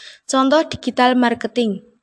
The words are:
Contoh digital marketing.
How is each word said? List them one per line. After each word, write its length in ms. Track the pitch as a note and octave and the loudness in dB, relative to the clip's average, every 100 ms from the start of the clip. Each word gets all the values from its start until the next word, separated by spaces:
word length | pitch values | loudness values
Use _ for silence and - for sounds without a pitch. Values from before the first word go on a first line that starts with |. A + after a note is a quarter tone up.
| - - - | -20 -18 -4
Contoh 400 | C4+ C4+ D4 D#4 | 0 2 2 0
digital 480 | - - - B3 | -6 -4 0 2
marketing. 720 | B3+ A#3+ A#3 G#3+ - A3+ F#3+ - _ | 2 0 -2 -4 -2 -2 -4 -10 _